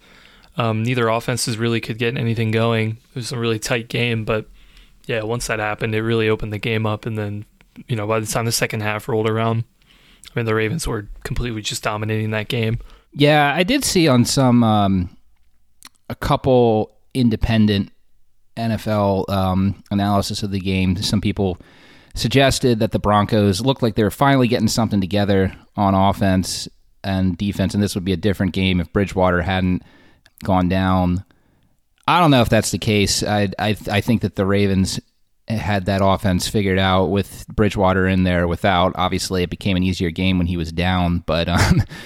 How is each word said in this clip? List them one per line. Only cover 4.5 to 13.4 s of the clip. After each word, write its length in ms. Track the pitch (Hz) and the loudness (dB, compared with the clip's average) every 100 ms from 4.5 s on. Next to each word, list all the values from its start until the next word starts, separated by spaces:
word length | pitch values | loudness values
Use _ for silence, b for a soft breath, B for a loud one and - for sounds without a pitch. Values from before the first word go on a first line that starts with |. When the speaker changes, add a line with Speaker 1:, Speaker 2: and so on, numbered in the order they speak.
| b b b b b - | b b b b b -8
Speaker 1:
yeah, 180 | 117 | -6
once 240 | 107 120 - | -4 -6 -4
that 120 | 110 | -4
happened, 360 | 107 107 117 107 | -4 -4 -4 -2
it 80 | |
really 260 | 113 113 110 | 0 0 0
opened 240 | 110 110 | -2 -4
the 60 | 107 | -6
game 260 | 117 110 107 | -4 -2 -2
up. 200 | 107 120 | -4 -6
And 120 | 110 | -6
then, 280 | 104 104 107 _ _ - - | -6 -8 -14 _ _ -16 -8
you 80 | 113 | -4
know, 120 | 104 | -2
by 120 | 113 | -2
the 80 | 107 | -2
time 180 | 123 117 | -2 -2
the 60 | |
second 300 | - 123 113 | -2 -2 -4
half 260 | 107 107 - | -4 -4 -2
rolled 220 | 110 110 | -2 0
around, 340 | 110 113 117 - _ b b b b - | 0 0 -2 -4 _ b b b b -10
I 60 | - | -6
mean, 60 | 113 | -2
the 100 | 110 | 0
Ravens 320 | 110 165 - | 0 -2 -4
were 200 | 113 101 - | -6 -8 -12
completely 380 | - 127 120 110 | -8 -4 -4 -6
just 220 | 107 117 | -6 -6
dominating 480 | 117 107 107 110 110 | -4 -4 -2 -2 -2
that 160 | 107 107 | -4 -4
game. 320 | 120 110 113 b b b | -2 -2 -4 b b b
Speaker 2:
Yeah, 420 | 139 143 151 | 0 4 4